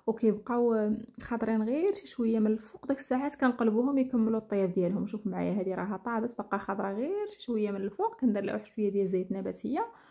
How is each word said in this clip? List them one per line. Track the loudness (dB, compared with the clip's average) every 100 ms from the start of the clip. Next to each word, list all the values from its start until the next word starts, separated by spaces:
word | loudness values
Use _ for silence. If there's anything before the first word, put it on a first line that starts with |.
| -4
وكيبقاو | 2 2 2 0 2 2 4 2 -2 -6 -14
خضرين | -6 -2 0 2
غير | 2 2 0
شي | 0 -6
شويه | -2 2 4
من | 4
الفوق. | 2 -4 -8 -4
داك | -4
الساعات | -2 -2 -2
كنقلبوهم | 2 2 4 2 4 4 2
يكملوا | 2 2 2 0
الطياب | 0 0 2
ديالهم. | 2 2 0 -2
شوف | -4 -4
معايا | -2 0
هذه | 0 -2
راها | -2 -4 -4
طابت، | -4 -2 -2 -4
باقا | -4 -4
خضره | -4 -4 -4
غير | -4 -4 -4 -6
شي | -8
شويه | -4 -2 0
من | -2
الفوق. | -4 -2 -4 0
كندير | 0 2
لها | 0
واحد | -4 -6
شويه | -2 0
ديال | 2 2
زيت | 0 0
نباتيه | -4 -4 -6 -2 -2 -4 -8 -20